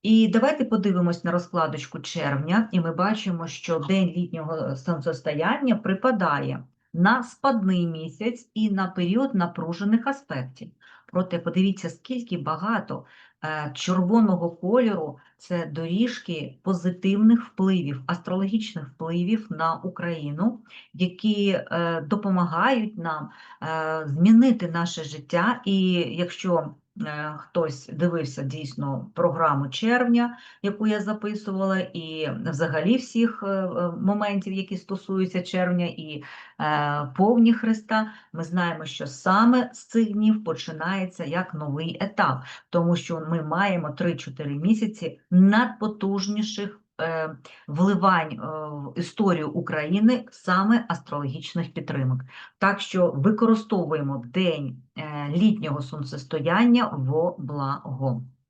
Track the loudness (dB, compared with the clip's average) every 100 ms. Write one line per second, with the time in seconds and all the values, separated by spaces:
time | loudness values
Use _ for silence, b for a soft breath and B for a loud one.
0 | 6 6 6 4 2 2 0 2 2 2
1 | 2 0 0 -2 -2 -2 -2 -4 -10 -12
2 | -8 -4 -2 -2 2 0 2 0 0 -2
3 | -2 0 -2 -4 -6 -10 -4 -2 2 2
4 | 2 0 -4 -6 -6 -4 -4 -4 -4 -2
5 | -2 -4 -4 -2 0 0 0 0 0 0
6 | 0 2 0 0 -2 -6 -10 _ _ 2
7 | 4 4 -2 -2 0 2 2 2 0 -4
8 | -10 -6 -6 -6 _ -2 0 0 -2 -2
9 | 0 2 2 0 -2 -4 -6 -4 2 2
10 | 2 -6 _ -8 -8 -12 -20 _ b b
11 | b -4 -2 -4 -2 2 0 0 -8 -12
12 | -8 -8 -6 -6 -4 -4 -2 -4 -4 -12
13 | b b b _ -8 -6 -6 -6 -2 0
14 | 4 6 6 4 -2 -4 0 2 2 0
15 | -4 -10 b _ -6 -6 -4 -6 -4 0
16 | 0 -2 -8 -8 -8 -8 -4 0 -2 0
17 | 0 6 6 6 2 0 2 2 0 -6
18 | -6 -6 -4 -2 0 -2 -4 -10 -12 -10
19 | -4 -2 0 0 -2 -2 -2 -2 -6 -6
20 | -6 -4 -6 -2 -2 -2 B B B -2
21 | -2 0 0 2 2 0 -2 -2 0 -2
22 | -2 -2 0 0 2 2 2 2 -2 -6
23 | -6 -6 -10 B B B -6 -4 -4 -4
24 | -4 4 8 10 8 4 -2 -2 -4 -4
25 | -10 -12 -4 0 0 0 0 2 2 2
26 | -2 -4 -6 -4 0 0 -2 -14 _ -10
27 | -8 -6 -8 -10 -6 -2 -2 -6 -12 -2
28 | 0 0 -4 -6 -6 -6 -10 -6 -4 -4
29 | -8 0 0 2 2 2 -2 -2 2 2
30 | 4 4 2 -4 B B -6 0 0 0
31 | -2 -4 -6 -6 -6 -2 0 0 -2 -8
32 | -8 -6 -4 -4 -6 -2 -2 0 2 2
33 | 0 0 0 0 -4 -2 -2 -2 -2 0
34 | 0 0 0 -2 -4 -6 -6 -8 -8 -10
35 | -4 -2 0 -2 -4 -2 0 0 -2 -6
36 | -12 -12 B B B -6 -2 0 0 -2
37 | -4 2 4 8 6 6 2 -2 0 -2
38 | -2 B B -8 -2 0 0 -4 -10 -10
39 | -10 -4 2 6 6 4 0 -8 -2 0
40 | 0 4 4 4 0 -6 -8 -6 -4 -2
41 | -4 -6 -4 -4 -4 -6 -6 -4 -6 -4
42 | -6 0 0 0 B B _ 0 2 0
43 | -2 -8 -2 -4 -2 0 0 0 -4 -2
44 | -2 -2 -10 -8 -6 -2 2 2 0 -4
45 | -10 -10 _ 6 8 6 2 -2 -6 -4
46 | -4 -2 -2 -4 -4 -6 -10 -12 _ -6
47 | -4 -2 -6 -8 B B -8 2 4 6
48 | 4 4 0 -6 -8 -8 -8 -10 -8 -6
49 | -8 0 2 2 -2 -4 -4 -4 -2 4
50 | 4 4 -4 -10 0 2 4 2 2 -6
51 | -4 -6 -4 -6 -6 -6 -6 -8 -6 -2
52 | 0 -2 B B B _ 0 0 -4 2
53 | 2 4 2 4 4 4 2 -2 0 -2
54 | -2 -6 -4 0 0 -2 -6 -10 _ -14
55 | -10 -8 -2 4 4 4 -2 -4 -6 -8
56 | -8 -10 -6 -2 2 4 6 6 4 -2
57 | 0 2 0 -2 -8 -4 -4 -6 -8 -4
58 | -2 -2 -8 _